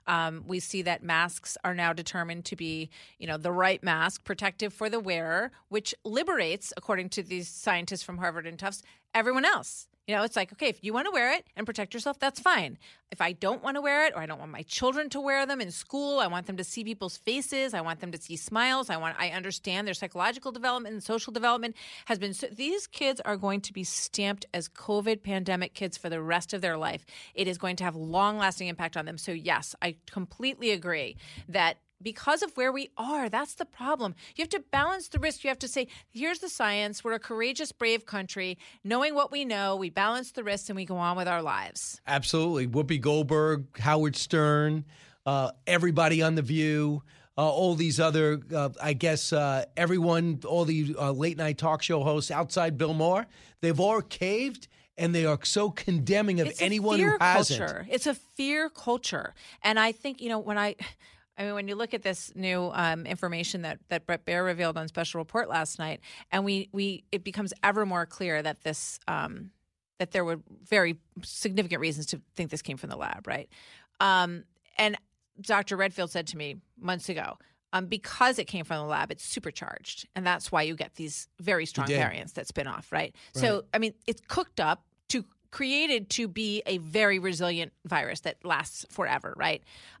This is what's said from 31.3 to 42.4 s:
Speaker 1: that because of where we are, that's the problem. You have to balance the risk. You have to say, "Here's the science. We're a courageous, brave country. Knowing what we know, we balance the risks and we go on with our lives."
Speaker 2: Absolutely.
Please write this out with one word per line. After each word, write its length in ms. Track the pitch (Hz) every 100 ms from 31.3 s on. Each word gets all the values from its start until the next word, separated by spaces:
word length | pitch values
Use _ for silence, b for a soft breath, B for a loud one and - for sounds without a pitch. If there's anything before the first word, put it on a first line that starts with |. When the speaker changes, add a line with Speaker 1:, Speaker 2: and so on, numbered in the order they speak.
| B -
Speaker 1:
that 300 | 185 165 - _ _
because 400 | 208 220 - 311
of 140 | 381 -
where 160 | 254
we 180 | 269 277 -
are, 320 | 233 294 240
that's 260 | 220 294
the 100 | -
problem. 520 | 330 - 254 302 214 165 B
You 80 | -
have 60 | 320
to 160 | 392 -
balance 340 | 277 311 381 330
the 140 | 294
risk. 240 | 311 302
You 60 | 269
have 80 | 262
to 80 | 262
say, 180 | 277 254 B B
"Here's 320 | 226 311 339
the 80 | 370
science. 560 | - 220 208 208 208
We're 80 | 233
a 80 | 226
courageous, 500 | - 226 233 269 311
brave 360 | - 233 226 -
country. 520 | 208 190 196 185 175 B B
Knowing 320 | 196 240 294
what 160 | 285 285
we 140 | 285
know, 320 | 269 208 196 190
we 120 | 185
balance 440 | 160 208 240 254
the 100 | -
risks 260 | 208 202 -
and 60 |
we 100 | 196
go 120 | 185 180
on 200 | 175 180
with 120 | 175
our 140 | 170
lives." 580 | 156 98 95 - - -
Speaker 2:
Absolutely. 600 | - 139 - 160